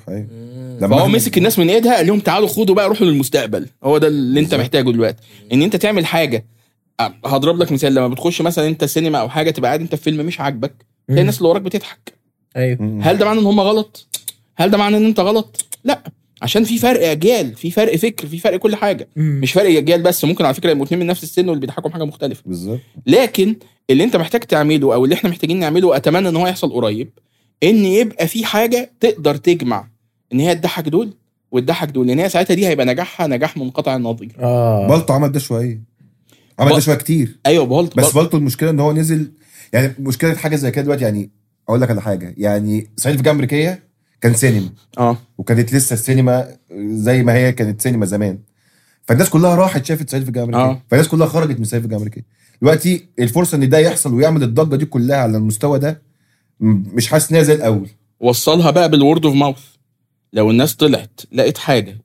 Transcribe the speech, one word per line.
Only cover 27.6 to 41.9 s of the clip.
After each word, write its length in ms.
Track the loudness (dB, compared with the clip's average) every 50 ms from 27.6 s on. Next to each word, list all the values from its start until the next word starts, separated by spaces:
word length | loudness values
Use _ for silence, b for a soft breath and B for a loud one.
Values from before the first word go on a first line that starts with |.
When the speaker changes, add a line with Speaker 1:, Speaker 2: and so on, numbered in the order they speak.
| 2
Speaker 3:
إن 220 | 4 4 4 4
يبقى 420 | 4 4 2 2 0 -2 -4 -4 -4
في 180 | -2 -4 -4
حاجة 460 | -2 0 0 0 0 0 -2 -4 -4 _ _
تقدر 360 | 0 0 0 2 0 -2 -2
تجمع، 520 | 0 2 0 0 0 0 -4 -4 -4 -6 -10 _ _ _ _ _ _ _ -4 -2
إن 60 | 0
هي 160 | 2 2 0
تضحك 340 | 0 -2 -6 -6 -6 -6 -2
دول 240 | -2 -2 -2 -2 -8 _ _ _ _ _ _ _
وتضحك 360 | -4 -2 -2 -2 -2 -4 -4 -6
دول، 180 | -2 -2 0 0
لأن 120 | 2 0
هي 100 | 0 0
ساعتها 240 | 0 0 0 0 0
دي 140 | 0 2 0
هيبقى 180 | 0 0 0
نجاحها 420 | 0 0 -2 -4 -8 -6 -6 -4 -4
نجاح 300 | -2 -2 -4 -4 -6 -6
منقطع 380 | -10 -8 -6 -6 -4 -2 -2
النظير. 360 | -2 -2 -4 -6 -8 -10 -14 -12 -6
Speaker 4:
آه. 480 | -2 -2 0 2 2 2 2 2 2 2
Speaker 1:
بالطو 260 | 2 2 2 0 0
عمل 180 | 0 0 0
ده 80 | -2 -4
شوية، 420 | -6 -4 -4 -4 -4 -4 -6 -10 -14 _ _ _ _ _ _ _ _ _ b b b b b b
عمل 100 | 2 4
ده 60 | 4
Speaker 3:
بل-، 60 | 4
Speaker 1:
شوية 140 | 4 2 0
كتير. 440 | 0 0 -2 0 0 0 -2 -4 _ 0
Speaker 3:
أيوة، 200 | 2 4 4 2
بالطو، 300 | 2 2 0 0 0 2
Speaker 1:
بس 100 | 2 2
Speaker 3:
بالطو. 140 | 2 4 2
Speaker 1:
بالطو 180 | 0 2 0 0
المشكلة 320 | 0 -2 -2 -2 -2 0
إن 100 | 0 0
هو 140 | 0 0 0
نزل، 380 | 0 0 0 -2 -2 -4 -6 -10 B B B B B B B B
يعني، 200 | 0 0 0 -2 -4
مشكلة 340 | -6 -6 -4 0 0 -2 -2
حاجة 200 | -2 -4 -4 -2
زي 160 | -2 -2 -2
كده 100 | -2 -2 -2
دلوقتي، 200 | -2 -2 -2 0
يعني، 260 | -2 -2 -4 -6 -8 _ _ _ _ _ _ _ -2
أقول 120 | 0 0
لك 80 | 0
على 120 | 0